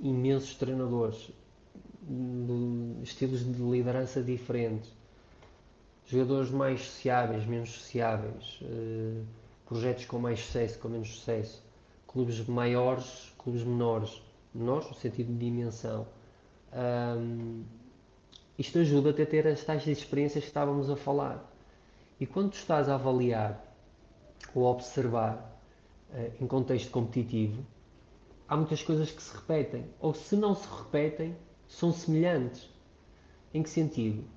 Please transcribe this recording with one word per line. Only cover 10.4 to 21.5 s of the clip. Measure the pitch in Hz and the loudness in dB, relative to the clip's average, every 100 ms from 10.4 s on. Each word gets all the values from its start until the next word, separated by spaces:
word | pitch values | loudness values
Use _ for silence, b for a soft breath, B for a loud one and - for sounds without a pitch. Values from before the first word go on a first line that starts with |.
sucesso, | - 120 113 - | -2 -2 -2 -2
com | 113 | -6
menos | 117 110 | -6 -6
sucesso, | - - 113 107 - - b b b - | -8 -4 -2 -4 -10 -20 b b b -6
clubes | 127 120 113 117 | -2 0 0 0
maiores, | 120 120 123 127 127 - - - - | 2 4 4 4 2 -4 -14 -18 -10
clubes | 120 120 | -4 -2
menores, | 120 120 117 113 107 - - - - | 0 2 2 2 -2 -8 -20 -20 -12
menores | 117 120 139 - | -2 0 0 -2
no | |
sentido | - 120 - 120 | -6 -4 -2 -2
de | 117 | -2
dimensão. | 120 120 120 110 117 110 113 b b b b b - | 0 0 -2 -4 -4 -4 -6 b b b b b -12
Ahm, | 123 123 120 120 117 117 117 117 113 113 - - - - - - - - - | -4 0 0 0 0 -2 -4 -6 -8 -12 -16 -20 -20 -20 -20 -20 -20 -12 -6
isto | - 170 | 0 4
ajuda-te | 156 143 147 147 | 6 6 6 4
a | 151 | 4
ter | 156 156 | 4 4
as | 147 | 2
tais | - 151 151 | 0 0 0
experiências | 143 - 139 147 147 | -2 0 2 2 0
que | 147 | -2
estávamos | 147 143 143 139 | 0 2 2 0
a | 139 | -2
falar. | 139 143 135 - - | 0 0 0 -6 -12